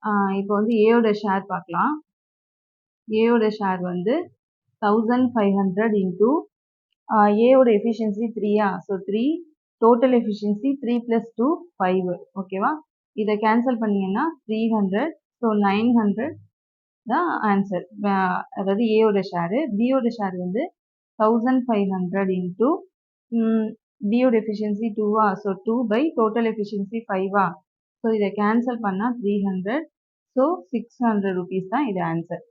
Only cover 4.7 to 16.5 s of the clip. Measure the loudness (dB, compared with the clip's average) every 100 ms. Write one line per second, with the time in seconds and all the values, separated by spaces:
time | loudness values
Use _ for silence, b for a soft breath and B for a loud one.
4.7 | _ 0 2 2 2 2 2 2 2 0
5.7 | 0 0 2 0 2 2 2 -2 _ _
6.7 | _ _ _ _ 2 4 4 6 6 6
7.7 | 4 2 -2 -2 -2 -4 -4 0 2 0
8.7 | -2 -6 -8 -4 -2 0 -2 -6 _ _
9.7 | _ 4 6 4 2 0 -4 -2 -2 -2
10.7 | -2 -2 -2 0 -2 -2 -2 -2 -2 -6
11.7 | _ 0 0 0 -6 -8 -12 -8 -2 -2
12.7 | -4 _ _ _ -6 -2 0 2 2 2
13.7 | -2 0 0 -2 -2 -4 -6 _ -4 -2
14.7 | 0 0 -2 -4 -8 _ _ -2 0 0
15.7 | 2 2 2 2 -2 -6 -10 -20